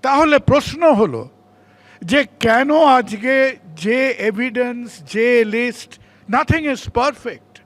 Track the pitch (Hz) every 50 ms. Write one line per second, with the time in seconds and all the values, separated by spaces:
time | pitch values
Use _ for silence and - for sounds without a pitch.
0 | - 262 277 285 320 311 294 269 - - 262 294 - - - 302 339 320 285 202
1 | 220 180 123 110 123 135 _ _ _ _ _ _ _ _ _ _ _ - - -
2 | - 165 214 294 277 - _ _ - 226 220 240 269 285 302 320 320 285 262 254
3 | 233 - 214 202 208 254 269 269 269 269 254 - _ 185 156 156 160 214 233 254
4 | 262 269 247 - 190 214 190 202 247 254 220 247 247 247 247 240 240 220 - -
5 | 156 135 - 214 226 240 247 240 226 214 208 233 240 247 220 - - _ - -
6 | - _ _ _ _ - 202 262 302 - 302 330 311 294 262 - - - - 240
7 | 247 294 262 - - 240 165 120 _ _ _ - _